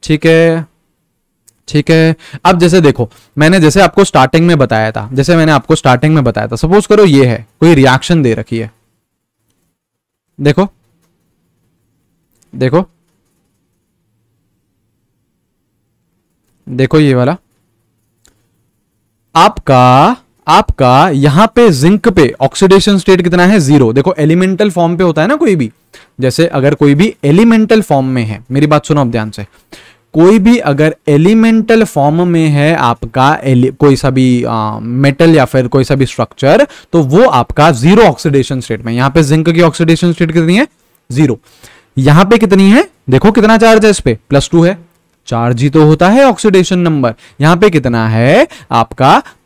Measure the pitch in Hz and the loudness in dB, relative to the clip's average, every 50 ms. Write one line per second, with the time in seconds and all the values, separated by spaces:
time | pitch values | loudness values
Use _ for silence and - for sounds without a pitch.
0 | - - 156 147 - 165 160 160 165 165 165 165 160 - _ _ _ _ _ _ | -6 -4 -4 0 0 2 2 2 2 0 0 -4 -6 -12 _ _ _ _ _ _
1 | _ _ _ _ _ _ _ _ _ _ _ _ _ - - 147 147 - 160 160 | _ _ _ _ _ _ _ _ _ _ _ _ _ -6 -4 -2 0 0 0 2
2 | 160 165 160 - - - - 131 - 180 185 165 175 165 170 185 156 139 123 - | 0 0 -2 -6 -10 -18 -14 -4 -2 -2 0 0 0 0 2 2 2 0 0 -2
3 | 117 - _ _ _ _ _ 143 151 160 185 190 156 151 - 196 185 170 - 202 | -6 -8 _ _ _ _ _ 0 0 2 2 2 2 2 2 2 0 2 2 0
4 | 196 - - 143 131 127 - 165 170 175 170 143 131 117 113 110 110 110 110 110 | 0 2 2 0 2 2 2 0 0 0 0 0 0 -2 -2 -2 -4 -4 -6 -8
5 | 107 117 131 139 135 175 170 165 156 156 151 131 - - 156 - - 135 123 120 | -10 -6 -4 -4 0 0 0 2 2 0 0 -2 0 -2 -2 0 0 0 0 0
6 | 147 156 160 151 127 120 104 110 110 113 117 - - 156 190 208 208 - 208 214 | 0 0 0 0 0 -2 -4 -4 -6 -8 -6 -6 -4 -2 0 0 0 2 2 2
7 | 202 170 139 139 131 123 110 110 - _ _ _ 156 170 165 139 131 127 127 135 | 2 4 4 2 2 2 0 -4 -8 _ _ _ 0 2 2 4 2 2 2 0
8 | - - 175 160 135 120 110 110 113 - 117 113 110 110 - _ _ _ _ _ | -2 -2 -2 0 0 -2 -4 -4 -6 -8 -8 -8 -10 -10 -14 _ _ _ _ _
9 | _ _ _ _ _ _ _ _ _ _ _ _ _ _ _ _ _ _ _ _ | _ _ _ _ _ _ _ _ _ _ _ _ _ _ _ _ _ _ _ _
10 | _ _ _ _ _ _ _ - 139 147 143 175 196 196 - _ _ _ _ _ | _ _ _ _ _ _ _ -4 -4 -2 0 0 -2 -4 -8 _ _ _ _ _
11 | _ _ _ _ _ _ _ _ _ _ _ _ _ _ _ _ _ _ _ _ | _ _ _ _ _ _ _ _ _ _ _ _ _ _ _ _ _ _ _ _
12 | _ _ _ _ _ _ _ _ _ _ - 131 127 127 139 175 190 - _ _ | _ _ _ _ _ _ _ _ _ _ -8 -6 -4 -2 -2 -2 -2 -4 _ _
13 | _ _ _ _ _ _ _ _ _ _ _ _ _ _ _ _ _ _ _ _ | _ _ _ _ _ _ _ _ _ _ _ _ _ _ _ _ _ _ _ _
14 | _ _ _ _ _ _ _ _ _ _ _ _ _ _ _ _ _ _ _ _ | _ _ _ _ _ _ _ _ _ _ _ _ _ _ _ _ _ _ _ _
15 | _ _ _ _ _ _ _ _ _ _ _ _ _ _ _ _ _ _ _ _ | _ _ _ _ _ _ _ _ _ _ _ _ _ _ _ _ _ _ _ _
16 | _ _ _ _ _ _ _ _ _ _ _ _ _ - 131 123 131 - - 156 | _ _ _ _ _ _ _ _ _ _ _ _ _ -10 -6 -4 -2 0 0 2
17 | 151 139 131 123 123 135 180 - _ _ _ _ _ _ _ _ _ _ _ _ | 2 2 2 0 0 -2 -4 -6 _ _ _ _ _ _ _ _ _ _ _ _
18 | _ _ _ _ _ _ _ _ _ _ _ _ _ _ _ _ _ _ _ _ | _ _ _ _ _ _ _ _ _ _ _ _ _ _ _ _ _ _ _ _
19 | _ _ _ _ _ _ - 160 180 214 - - - 147 135 127 127 127 127 135 | _ _ _ _ _ _ 0 0 0 0 0 -4 -2 0 2 2 4 4 4 4
20 | 156 214 254 - _ _ _ _ _ 151 165 202 208 - - - 135 123 127 135 | 2 2 -2 -4 _ _ _ _ _ 0 0 0 0 -2 -2 -2 0 2 2 2
21 | 165 190 147 139 139 147 135 180 220 220 - 240 240 214 151 123 143 175 208 202 | 2 0 0 0 0 0 2 2 0 2 2 2 2 2 2 2 0 0 0 0
22 | - 233 185 180 143 120 - - 131 - - - 196 180 190 196 - 208 202 185 | 0 0 0 2 0 0 0 -4 -6 -6 -2 0 2 4 4 4 2 0 -2 -2
23 | - 202 190 185 170 175 175 180 175 190 220 196 139 131 151 139 123 110 113 139 | 0 0 0 0 0 -2 0 0 2 2 2 2 2 2 2 2 2 2 0 0
24 | 139 185 - 156 151 156 165 180 185 190 190 170 214 208 165 180 170 165 175 170 | -2 -2 -2 -2 -2 0 0 0 0 -2 -2 -2 -4 -2 -2 -2 -2 -2 -2 -2
25 | 190 175 156 151 160 226 302 302 339 233 190 156 120 110 - _ _ _ - - | -2 -2 -2 -2 -2 -2 -2 -2 0 -2 0 -2 -4 -6 -10 _ _ _ -20 -20
26 | _ _ _ - 127 127 - - 165 170 - 139 127 143 - - 147 143 143 147 | _ _ _ -6 -4 -4 -2 -2 -2 -2 -2 -2 -2 -2 0 0 2 2 2 2
27 | 202 220 - _ - 185 160 190 233 233 226 220 220 214 226 220 190 - 147 135 | 0 -2 -2 _ -2 0 2 2 4 4 2 2 2 0 0 0 0 -2 -2 -2
28 | 131 131 131 123 113 107 104 104 - - 127 143 147 151 151 147 - - 156 147 | -2 -2 -4 -4 -4 -6 -8 -12 -10 -6 -4 -2 0 0 0 -2 -2 -2 -2 -2
29 | 135 117 120 113 110 107 - 107 101 - _ _ _ _ - - - _ _ _ | -2 -2 -4 -6 -6 -8 -10 -14 -16 -16 _ _ _ _ -20 -20 -20 _ _ _
30 | _ _ - 156 170 185 220 226 190 233 240 233 - 147 139 139 151 156 - - | _ _ 0 2 4 4 4 4 4 2 2 2 0 -2 -2 0 0 -2 -2 -4
31 | _ 156 143 151 160 196 220 220 220 226 226 220 220 233 226 226 214 - - 147 | _ 0 0 2 2 2 2 2 2 2 0 0 0 0 0 0 0 -2 -2 -2
32 | 139 147 156 170 180 175 170 165 160 156 147 143 143 156 170 143 127 117 120 - | -2 0 0 0 0 0 0 0 0 0 0 0 0 0 0 -2 -2 -4 -4 -6
33 | - 113 - 127 131 143 156 151 131 135 127 123 127 131 135 - 147 143 135 - | -10 -6 -2 -2 0 0 0 -2 -2 -2 0 0 0 -2 0 0 2 2 2 0
34 | - 135 131 131 131 127 123 120 120 117 113 110 107 107 110 110 110 117 123 131 | -2 -2 -2 0 0 0 0 -2 -2 -4 -6 -6 -6 -8 -8 -10 -10 -8 -4 -2
35 | 135 143 135 - 165 170 160 147 127 - - 131 123 113 - 135 123 - 143 139 | -2 -2 0 2 2 2 2 2 0 0 -2 -4 -2 -2 -2 -2 -2 -2 -2 -2
36 | 131 - - - 113 - _ - 135 139 175 240 294 - - - - _ - 170 | -4 -4 -4 -6 -8 -8 _ -4 0 0 2 2 0 -2 -6 -14 -10 _ -2 -2
37 | 147 127 147 202 254 254 143 123 117 - - 147 147 170 147 110 123 170 202 233 | -2 0 2 2 2 2 2 0 -2 -2 0 0 0 2 0 0 0 2 4 4
38 | 226 175 123 - - 160 139 139 123 - 139 127 - - 113 107 117 113 117 120 | 4 2 0 -2 -4 -2 -2 -2 -2 -4 -8 -10 -8 -8 -10 -10 -8 -6 -4 -4
39 | 131 139 135 165 156 135 151 160 156 170 165 170 175 160 - - 170 160 165 - | -4 -2 0 0 0 0 0 0 0 -2 0 0 0 0 -2 -2 -2 -2 0 0
40 | 180 175 160 - 175 160 156 170 160 165 185 226 302 - _ _ _ _ _ _ | 0 -2 -2 -2 -4 -2 -2 -2 0 0 0 -2 -2 -4 _ _ _ _ _ _
41 | _ - 120 139 156 131 110 - _ _ _ _ - - _ _ _ _ _ 135 | _ -6 -2 -2 0 0 -2 -6 _ _ _ _ -20 -20 _ _ _ _ _ -2
42 | 131 143 147 170 202 196 233 226 220 175 196 190 196 196 214 285 403 - _ _ | 0 2 2 2 2 2 2 0 2 0 2 2 4 4 4 2 0 -2 _ _
43 | _ 131 127 131 - 214 208 240 208 220 226 214 226 226 226 220 220 214 196 - | _ -2 0 2 2 2 2 2 2 2 2 2 4 4 4 4 2 0 0 0
44 | - 131 110 - _ - 139 139 - - 170 170 170 180 196 170 - _ _ _ | -2 -4 -4 -4 _ -2 -2 -2 -2 0 0 0 0 0 -2 -6 -12 _ _ _
45 | _ _ _ _ _ - 123 117 117 120 127 117 135 143 135 156 151 151 156 151 | _ _ _ _ _ -8 -6 -4 -2 -2 -2 -2 -2 0 2 2 4 4 2 2
46 | 170 190 220 269 277 262 190 - - 214 196 185 175 - 185 180 175 170 156 139 | 2 2 2 2 2 2 0 0 -2 0 0 0 0 0 -2 -2 -2 -2 -2 -2
47 | 127 117 110 - - _ _ - 143 160 180 175 214 208 165 147 123 127 117 113 | -4 -4 -6 -10 -16 _ _ -2 -2 0 0 2 0 0 0 0 -2 -2 -2 -2
48 | 113 110 110 113 120 135 170 240 320 - - - - - - 117 113 - - - | -2 -2 -2 0 0 2 2 0 0 -2 -6 -14 -10 -4 -2 -2 -2 -4 -4 -2
49 | 127 143 196 285 - - - _ _ | 0 2 2 0 -2 -6 -16 _ _